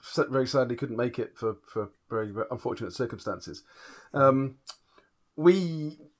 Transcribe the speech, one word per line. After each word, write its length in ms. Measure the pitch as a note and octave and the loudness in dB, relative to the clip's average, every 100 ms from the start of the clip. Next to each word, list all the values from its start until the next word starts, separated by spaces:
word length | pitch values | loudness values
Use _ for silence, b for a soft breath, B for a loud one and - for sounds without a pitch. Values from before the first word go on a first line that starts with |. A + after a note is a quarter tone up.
sa-, 240 | - - C3+ | -6 -2 2
very 200 | C3 B2+ | 2 2
sadly 260 | C#3 B2 | 2 0
couldn't 220 | A#2+ C3 A2+ | -2 -4 -2
make 200 | B2 A#2+ | -2 -2
it 180 | A2 - | -8 -4
for, 200 | A2+ G#2+ | -6 -6
for 260 | - A2 G2+ _ - | -8 -8 -8 _ -8
very 240 | A2+ G#2+ G2+ - | -6 -4 -6 -6
unfortunate 420 | B2 B2 A#2 G#2 | -6 -6 -6 -8
circumstances, 680 | E2+ G2 G#2 - F2+ - D2+ _ b b b b | -4 -6 -6 -8 -10 -10 -16 _ b b b b
um, 440 | C#3 C3+ C3+ C3+ - - - _ _ _ _ _ - | 4 6 6 0 -8 -18 -18 _ _ _ _ _ 4
we, 600 | E3 F#3+ F3 D#3+ D3+ - - _ | 6 6 2 -4 -6 -10 -20 _